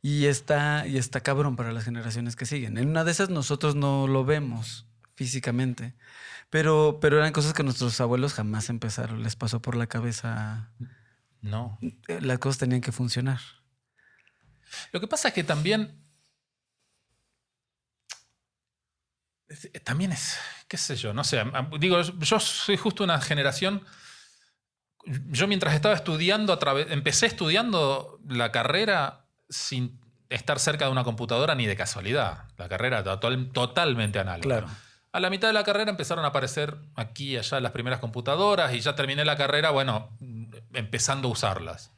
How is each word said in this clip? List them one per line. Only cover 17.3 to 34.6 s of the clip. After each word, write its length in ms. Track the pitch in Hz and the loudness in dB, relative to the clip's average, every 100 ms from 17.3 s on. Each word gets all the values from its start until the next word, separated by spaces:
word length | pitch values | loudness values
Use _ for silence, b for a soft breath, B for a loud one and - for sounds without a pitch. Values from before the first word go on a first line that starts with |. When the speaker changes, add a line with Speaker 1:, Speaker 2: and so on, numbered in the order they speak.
| _ _ _ _ _ _ _ _ - _ _ _ _ _ _ _ _ _ _ _ _ _ | _ _ _ _ _ _ _ _ -20 _ _ _ _ _ _ _ _ _ _ _ _ _
Speaker 2:
Es, 220 | 151 - - | -20 -18 -14
también 280 | - 131 190 | -4 -2 -2
es, 260 | 151 - - B B - | -2 -4 -6 B B -10
qué 80 | 180 | -6
sé 200 | - 139 | -4 -4
yo, 160 | 110 | -4
no 100 | 104 | -2
sé, 160 | 139 127 | 0 0
am-, 300 | 110 135 139 156 | 0 -2 -4 0
digo, 200 | 180 175 | 4 4
yo 380 | 165 180 151 220 | 2 -2 2 4
soy 360 | - - - 202 | 2 -2 0 2
justo 260 | 226 190 | 2 0
una 160 | 196 160 | 2 2
generación, 640 | - 147 139 135 185 202 - B B B B B B B _ _ _ _ - | 2 2 2 2 0 -2 -6 B B B B B B B _ _ _ _ -8
yo 420 | 135 151 131 196 | -6 -4 0 2
mientras 260 | 196 175 | 2 4
estaba 200 | 151 208 | 4 4
estudiando, 580 | 208 - 165 175 208 214 | 2 0 0 2 2 2
a 60 | 175 | 2
trave-, 340 | 147 139 160 | 4 2 2
empecé 340 | 151 143 147 226 | 0 2 4 2
estudiando 960 | - 160 180 240 190 143 139 - - - | 2 2 2 2 2 2 2 -4 -14 -4
la 240 | 123 117 | 0 2
carrera 720 | 120 113 160 214 185 139 - _ _ _ | 2 2 2 2 2 0 -4 _ _ _
sin 500 | 127 - 131 123 - - _ _ | -8 -4 -4 -4 -8 -20 _ _
estar 300 | 127 - 143 | -6 -2 0
cerca 260 | - 151 | 0 2
de 60 | 139 | 0
una 140 | 131 | 0
computadora 500 | 120 110 117 120 151 | 0 -2 -2 0 2
ni 100 | 143 113 | 2 0
de 80 | 98 | 0
casualidad. 680 | 90 - 95 135 107 76 - - | -2 -4 -2 -2 -2 -4 -14 -14
La 100 | 87 | -8
carrera 340 | 92 123 120 | -2 0 0
total-, 480 | 95 98 117 127 127 | -2 -2 0 -2 -2
totalmente 640 | - 123 - 170 120 104 101 | -2 0 0 0 2 0 0
análoga. 240 | 95 87 | -4 -2
Speaker 1:
Claro. 260 | 131 120 | -2 -2